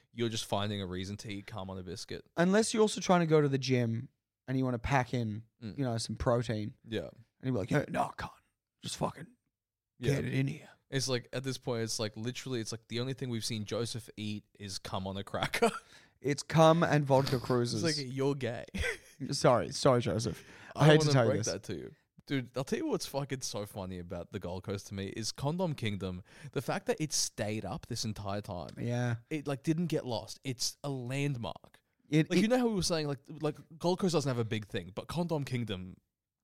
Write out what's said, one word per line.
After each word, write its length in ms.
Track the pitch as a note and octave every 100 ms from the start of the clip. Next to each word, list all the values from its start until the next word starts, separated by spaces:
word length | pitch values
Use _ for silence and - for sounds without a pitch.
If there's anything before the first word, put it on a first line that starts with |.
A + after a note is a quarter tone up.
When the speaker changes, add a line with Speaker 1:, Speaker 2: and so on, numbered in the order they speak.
| _
Speaker 1:
You're 140 | A#2 A#2
just 160 | A2
finding 360 | - G#2 G#2 G#2
a 40 | F#2
reason 300 | F#2 F#2 G2+
to 100 | A2+
eat 140 | G2+ G2+
cum 220 | G#2+ F#2+
on 80 | F#2+
a 40 |
biscuit. 420 | F2+ E2 - - - -
Speaker 2:
Unless 360 | F3+ G3+ A3+
you're 80 | A3+
also 180 | G#3+ -
trying 200 | F#3 F3
to 60 | E3
go 140 | D#3
to 80 | D3
the 100 | C3+
gym 500 | B2+ B2+ A#2 A2+ C3+ _ _ _ -
and 80 | C3
you 60 |
wanna 140 | C3 A#2+
pack 360 | - C#3 B2
in, 280 | B2 A2 G#2 A2+ _
Speaker 1:
Mm. 140 | A2+ F#2
Speaker 2:
you 60 |
know, 120 | C3 A2+
some 180 | - A2
protein. 580 | - A#2+ A#2+ G#2+ G#2 - A2
Speaker 1:
Yeah. 200 | G#2+ C2+ - - _
Speaker 2:
And 100 | C3
you're 20 | A#2+
like, 120 | F#2
"Hey, 140 | C#3+ -
no, 140 | C#3
I 80 | - -
can't. 160 | - - _ _ _ _
Just 140 | - -
fucking 280 | - - E3 _ _ _ _ _ _ _
Speaker 1:
Yeah. 160 | B2 C3+
Speaker 2:
get 80 | B2
it 60 |
in 120 | C3 C3+
here." 220 | D#3 - - _
Speaker 1:
It's 180 | C3+ B2+
like, 200 | B2 -
at 100 | B2+
this 160 | C3+ B2+
point, 240 | - A#2
it's 160 | A2+ -
like, 140 | G#2+ G#2+
literally, 440 | A#2 B2 C3+ B2
it's 100 | A2
like, 140 | A2+ -
the 120 | A2+
only 120 | C3
thing 140 | C3 C3
we've 140 | A#2
seen 200 | - A2+
Joseph 440 | G#2 A2 A#2 A#2 - -
eat 280 | G#2+ G#2 - _
is 200 | G2+ F#2+
cum 280 | - G2+ F#2+
on 100 | F#2+
a 80 |
cracker. 460 | G2 F#2+ - - G#3+ -
<laughs> 40 | - - - _
Speaker 2:
It's 200 | C3+ C#3+
cum 400 | - D#3 D#3+ E3
and 220 | E3 D3
vodka 340 | C#3 C3+ C3+ C3
cruises. 460 | - B2 A#2+ A2+
Speaker 1:
It's 140 | D#3+ D3
like, 100 | C3
you're 220 | C3+ C3+
gay. 300 | C#3 A#2 A#2+ - F#3+ A#4+ G4+
<laughs> 340 | - - C3+
Speaker 2:
Sorry. 400 | C3+ D3+ A#2+ D2+
Sorry, 300 | C#3 D3 B2
Joseph. 420 | A#2 F#2+ A#2 - - - -
I 60 | -
Speaker 1:
I 60 | D3
Speaker 2:
hate 140 | D#3
to 40 | D3
Speaker 1:
wanna 60 |
Speaker 2:
tell 120 | C3+
you 60 | A2+
Speaker 1:
break 100 | -
Speaker 2:
this. 80 | A2+
Speaker 1:
that 100 | F#2+
to 100 | -
you. 160 | E2+ B1+ - _ - -
Dude, 220 | C#3 A#2+ B2
I'll 80 |
tell 140 | C3+ A3+
you 80 | D#4+
what's 180 | G3+ -
fucking 360 | C#3 C#3 C3
so 240 | - A2 G#2
funny 320 | G#2+ F#2 F2+
about 320 | F2 F2 F2
the 80 | G#2
Gold 240 | F2+ F#2
Coast 240 | G2+ G2+ -
to 60 |
me 140 | G2 F#2+
is 220 | - G#2+
Condom 440 | - C#3 F3 F#3
Kingdom. 480 | C#3 A2 G2+ F#2 F2+ - - C#3
The 100 | C3+
fact 240 | C#3+ D3+ -
that 100 | A#3
it 120 | D3+
stayed 520 | - - - G#2 G#2+ G2
up 200 | A2 -
this 160 | A#2 A2
entire 340 | G#2 G2+ G2+
time. 300 | G2+ F2+ B1 G1+
Speaker 2:
Yeah. 360 | A#2+ A#2+ B2 A#2 -
Speaker 1:
It, 160 | D#3 C#3
like, 160 | C#3
didn't 240 | - D#3+ E3+
get 180 | D#3 B2
lost. 340 | A2 - -
It's 360 | C3+ A#2+ - -
a 60 | C#3+
landmark. 880 | C3+ A#2+ C3+ C#3+ B2+ F#2+ - - - _ _ _
Speaker 2:
It, 200 | D3+ D#3
Speaker 1:
Like, 80 | F3+
Speaker 2:
it 40 |
Speaker 1:
you 60 | G#3
know 100 | B3+
how 80 | A#3+
we 80 |
were 80 | G3+
saying, 240 | - E3 D3
like, 120 | C#3 - D3+
like, 140 | D3+ - - E3
Gold 200 | E3+ F3+
Coast 140 | F#3+
doesn't 140 | D3+ C3+
have 100 | A#2+
a 60 |
big 220 | A2+ A2 G2+
thing, 260 | G#2 F2
but 120 | A2+ -
Condom 360 | D#3+ F3 D#3+
Kingdom 520 | C3+ C3 A2 F#2 F#2 - _ _ _ _